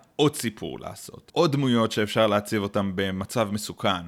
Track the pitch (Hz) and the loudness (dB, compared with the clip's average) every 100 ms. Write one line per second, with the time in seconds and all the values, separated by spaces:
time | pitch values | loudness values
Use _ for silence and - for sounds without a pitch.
0 | _ - 147 - 117 104 80 62 82 104 | _ 2 2 2 -6 -6 -10 -8 -12 -14
1 | - - - 151 165 139 131 120 113 - | -16 -18 -6 2 2 4 2 4 2 0
2 | 107 117 110 104 104 110 101 107 98 92 | 0 2 4 4 0 -2 0 -2 -2 -2
3 | 98 95 95 117 104 104 - 90 107 92 | -4 -4 -4 -2 -2 -2 -6 -4 -2 -2